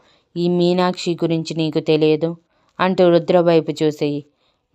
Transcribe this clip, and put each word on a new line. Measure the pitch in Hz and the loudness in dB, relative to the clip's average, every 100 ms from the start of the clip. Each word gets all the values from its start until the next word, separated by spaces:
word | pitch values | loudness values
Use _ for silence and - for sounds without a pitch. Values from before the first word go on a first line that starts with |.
| _ _ _ 170 | _ _ _ -4
ఈ | 175 | -2
మీనాక్షి | 175 175 180 180 180 - | 2 2 2 0 -2 -6
గురించి | 165 165 165 160 | -4 -2 -2 -4
నీకు | 160 160 156 | -4 -4 -4
తెలియదు | 156 156 156 156 165 170 _ _ _ - | 0 2 2 0 -2 -6 _ _ _ -4
అంటూ | 185 185 180 | -2 2 4
రుద్ర | 170 165 180 | 4 2 2
వైపు | 170 165 160 | 4 2 0
చూసి, | 151 156 151 147 143 - _ _ _ _ | -2 -2 -2 -4 -6 -10 _ _ _ _